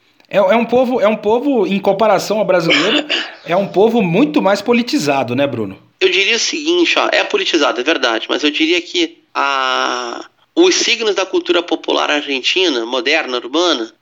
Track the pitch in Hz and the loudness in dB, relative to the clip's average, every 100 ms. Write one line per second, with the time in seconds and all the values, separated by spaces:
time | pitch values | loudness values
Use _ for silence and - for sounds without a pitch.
0 | _ _ - 190 190 226 233 240 247 254 | _ _ -4 2 4 2 2 0 2 2
1 | 202 214 202 240 285 254 175 196 196 190 | 0 0 0 0 2 0 0 0 0 2
2 | 214 180 - 214 185 185 165 147 180 294 | 2 2 0 -2 2 2 2 2 2 0
3 | 302 - - - - 175 196 170 220 233 | -2 -6 -6 -10 -4 -2 0 2 2 2
4 | 185 175 294 - 190 202 - 240 240 294 | 2 2 2 2 2 0 2 0 0 -2
5 | 143 139 120 123 139 120 101 92 _ - | 0 0 0 0 -2 -2 -8 -10 _ -2
6 | 185 185 196 226 - 175 147 175 165 147 | 0 2 0 0 -2 -4 0 2 2 2
7 | 117 - - 208 190 170 135 113 131 156 | 0 0 0 -2 0 0 0 0 -2 0
8 | 127 110 - 127 147 151 160 175 170 175 | 0 -2 -4 -2 -2 0 0 0 -2 -4
9 | 160 - _ 131 139 135 131 127 127 123 | -4 -6 _ -4 -2 0 0 0 -2 -4
10 | 120 - - _ _ - 185 - - 226 | -6 -10 -14 _ _ 2 4 4 0 0
11 | 220 190 185 185 - 175 170 165 - 147 | 0 -2 -2 -2 0 -2 0 -4 -2 -2
12 | 147 147 143 135 120 180 185 123 113 131 | 0 -2 -2 -4 -2 0 0 0 -2 -4
13 | 123 156 127 123 123 151 175 135 113 _ | 0 0 -2 -4 -4 0 0 0 -4 _